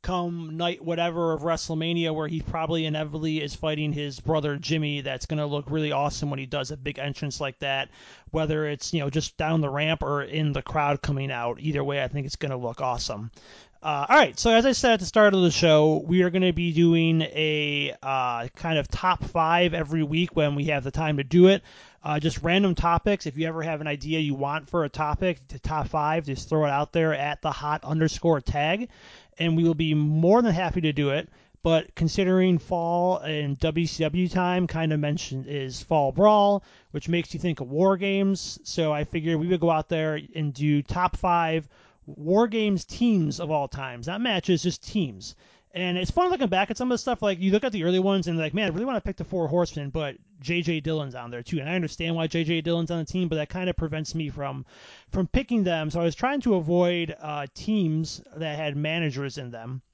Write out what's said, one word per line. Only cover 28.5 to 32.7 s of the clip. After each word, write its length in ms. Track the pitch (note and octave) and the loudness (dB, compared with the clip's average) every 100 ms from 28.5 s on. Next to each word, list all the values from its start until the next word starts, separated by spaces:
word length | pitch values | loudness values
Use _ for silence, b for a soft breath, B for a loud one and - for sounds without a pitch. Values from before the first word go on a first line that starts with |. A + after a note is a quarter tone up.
| D3 D3+ G3 A#3+ B B B B - | 0 0 0 -4 B B B B -2
and 200 | E3 E3 | 0 4
we 80 | E3 | 4
will 80 | |
be 200 | D#3 D#3+ | 2 2
more 480 | D3+ D3+ D#3 E3+ A3 | 4 4 4 6 6
than 120 | A#3 | 4
happy 260 | E3+ F3+ F3+ | 2 0 0
to 120 | D#3 | 0
do 160 | D3 C#3+ | 0 0
it. 180 | C#3+ E3+ b b b | -2 -4 b b b
But 320 | E3 E3 - - | 2 2 0 -2
considering 600 | E3 G3+ F#3 F#3 F#3 F3 | -2 2 4 4 4 2
fall 600 | - | 0